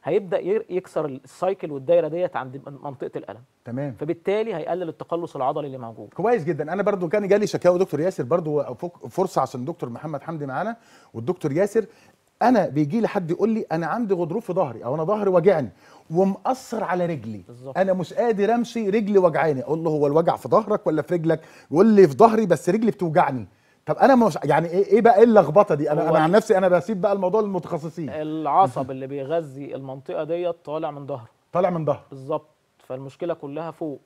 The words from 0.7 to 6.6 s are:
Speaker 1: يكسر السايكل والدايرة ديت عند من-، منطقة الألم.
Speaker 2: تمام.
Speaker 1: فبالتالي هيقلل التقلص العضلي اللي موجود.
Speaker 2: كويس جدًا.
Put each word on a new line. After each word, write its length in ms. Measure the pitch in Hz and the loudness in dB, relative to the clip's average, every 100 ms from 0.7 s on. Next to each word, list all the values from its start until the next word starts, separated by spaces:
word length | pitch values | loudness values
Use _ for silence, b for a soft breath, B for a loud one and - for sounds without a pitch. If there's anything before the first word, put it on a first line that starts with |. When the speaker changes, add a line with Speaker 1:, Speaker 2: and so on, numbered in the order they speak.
Speaker 1:
يكسر 340 | 180 180 - 151 | -8 -6 -6 -6
السايكل 640 | 131 - - 185 196 170 | -8 -16 -4 -4 -4 -6
والدايرة 360 | 143 131 170 156 | -10 2 2 2
ديت 280 | 165 180 127 | -2 -4 -6
عند 240 | 131 131 - | -10 -12 -16
من-، 120 | 139 | -14
منطقة 260 | 143 127 - 151 | -14 -10 -10 -10
الألم. 240 | - 104 127 _ | -12 -16 -20 _
Speaker 2:
تمام. 300 | - 120 143 117 | -10 -8 -6 -8
Speaker 1:
فبالتالي 540 | 147 170 - 202 220 | -6 -4 -2 -2 -2
هيقلل 340 | 180 156 170 175 | -6 -4 -6 -6
التقلص 480 | 151 - 170 170 147 | -10 -6 -6 -6 -4
العضلي 300 | 131 156 147 | -4 -2 -6
اللي 120 | 131 | -10
موجود. 300 | 117 113 107 | -14 -14 -18
Speaker 2:
كويس 300 | - 196 240 | -4 0 0
جدًا. 280 | 151 156 | 0 -4